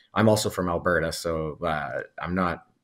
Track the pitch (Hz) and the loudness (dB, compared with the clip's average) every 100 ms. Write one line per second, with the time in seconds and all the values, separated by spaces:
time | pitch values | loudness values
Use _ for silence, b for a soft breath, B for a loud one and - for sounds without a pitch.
0 | b 98 107 107 101 - 90 85 90 85 | b 2 4 4 2 -2 0 0 2 2
1 | 80 - 85 80 78 73 82 76 69 65 | 2 -2 -4 -2 -4 -4 -2 -2 -4 -8
2 | - - 82 92 90 80 _ _ | -8 -8 -4 0 0 -2 _ _